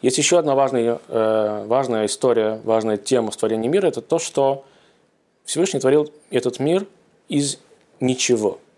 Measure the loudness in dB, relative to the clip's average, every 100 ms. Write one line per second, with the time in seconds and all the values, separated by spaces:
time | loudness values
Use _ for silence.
0 | 0 0 2 2 2 2 2 2 0 -2
1 | -4 0 2 2 0 -4 0 0 0 0
2 | -2 0 2 2 2 -2 0 0 2 -2
3 | 0 0 0 -4 -2 -2 0 0 0 -2
4 | -2 -4 -2 0 0 0 -8 _ _ _
5 | _ _ _ _ -10 -2 -2 0 2 2
6 | 0 -8 _ -4 -2 -2 -2 -2 -4 _
7 | _ _ _ -4 -4 -6 _ _ _ _
8 | -4 -2 0 0 0 -4 _